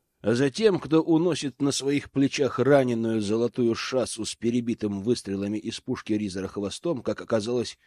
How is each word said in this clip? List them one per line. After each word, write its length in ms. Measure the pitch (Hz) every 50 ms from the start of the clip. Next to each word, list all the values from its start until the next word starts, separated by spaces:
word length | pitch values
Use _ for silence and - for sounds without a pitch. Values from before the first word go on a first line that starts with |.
| _ _ _ _
а 140 | - 113 123
за 160 | 120 139 139
тем, 280 | - - 220 214 185 151
кто 240 | - 131 156 160 156
уносит 580 | 165 165 156 170 180 151 - 151 135 - -
на 120 | 139 143 -
своих 380 | - 131 139 143 143 - -
плечах 480 | - 135 139 131 - - 139 120 - -
раненую 640 | 123 135 143 139 131 123 120 113 113 113 113 113
золотую 540 | 104 98 107 113 120 117 - - 123 117 113
шассу 500 | - - - 131 131 110 - - 113 104
с 100 | - -
перебитым 640 | - - 117 117 123 120 117 110 - 110 104 101 98
выстрелами 580 | 98 120 120 - - 101 98 98 101 101 107 104
из 220 | - 110 - -
пушки 320 | - - 127 - - - 110
Ризера 340 | 104 107 98 87 95 95
хвостом, 560 | 95 - 104 101 98 - - - 170 160 117 -
как 180 | 113 104 -
оказалось, 580 | 90 - 113 113 98 117 123 123 110 - - _ _